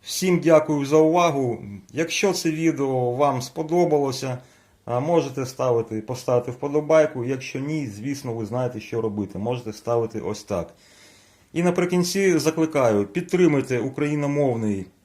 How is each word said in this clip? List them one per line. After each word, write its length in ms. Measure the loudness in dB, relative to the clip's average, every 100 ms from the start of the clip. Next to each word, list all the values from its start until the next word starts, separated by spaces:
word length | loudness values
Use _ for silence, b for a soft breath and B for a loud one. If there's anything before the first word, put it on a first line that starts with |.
всім 380 | -8 -4 0 2
дякую 460 | 6 4 4 -2 2
за 100 | 4
увагу. 680 | 6 4 2 2 -2 -4 -10 -16 -10
Якщо 400 | -6 -4 0 0
це 180 | 0 -2
відео 640 | 0 0 0 -2 0 0
вам 300 | 2 0 0
сподобалося, 960 | -6 -8 -2 2 4 2 0 -2 -6 -8 b b b b -4
е, 140 | -2
можете 460 | 2 2 0 -6 -8
ставити, 540 | -2 0 0 0 -6
поставити 500 | -6 -6 0 0 0
вподобайку. 760 | -8 -2 -2 4 4 4 0
Якщо 340 | -4 -6 -6 -8
ні, 280 | -4 -4 -6
звісно, 480 | -8 -8 -6 -6
ви 120 | -6 -4
знаєте, 340 | -2 -4 -6
що 200 | -6 -2
робити. 380 | -2 -2 -6 -4
Можете 340 | -4 -4 -6
ставити 480 | -10 -2 0 0 -4
ось 240 | -6 -8
так. 300 | -4 -6 -6 -14 b b b b b b b
І 100 | 0
наприкінці 760 | 0 2 0 2 0 2 4 4
закликаю, 680 | 2 0 0 2 4 4 0
підтримуйте 760 | -4 -2 4 4 4 0 -2
україномовний 1040 | -2 -4 -2 0 0 0 0 0 -2 -2 -6 _